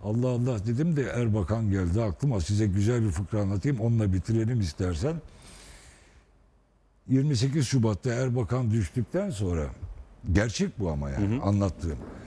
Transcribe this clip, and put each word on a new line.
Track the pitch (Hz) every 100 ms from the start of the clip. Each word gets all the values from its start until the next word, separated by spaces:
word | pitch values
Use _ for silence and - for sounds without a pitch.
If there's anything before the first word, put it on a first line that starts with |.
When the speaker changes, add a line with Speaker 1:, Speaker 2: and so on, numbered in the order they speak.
Speaker 1:
Allah | 101 110 127
Allah | 123 123 117 98
dedim | 117 165 151
de |
Erbakan | 120 117 117 104 87 113 110
geldi | 98 90 92
aklıma. | 113 85 143 113
Size | 85 101 110
güzel | 95 101 120
bir | 110
fıkra | 85 98 107
anlatayım. | 101 101 139 135
Onunla | 113 117 104
bitirelim | 92 - 113 110 123
istersen. | 95 - 92 82 123 165 - - - - - - - - - - _ _ _ _ _ _ _ _ -
Yirmi | 131 143 131
sekiz | 131 147 131
Şubat'ta | 139 113 101 131
Erbakan | 117 131 123 117 123 120
düştükten | 113 95 - 113 175 202
sonra | 117 98 85 71 65 - - - - -
gerçek | 92 113 - 190 -
bu | 92
ama | 73 71
yani | 110 101 120
Speaker 2:
Hı |
hı. |
Speaker 1:
anlattığım. | 98 101 98 87 85 71 - -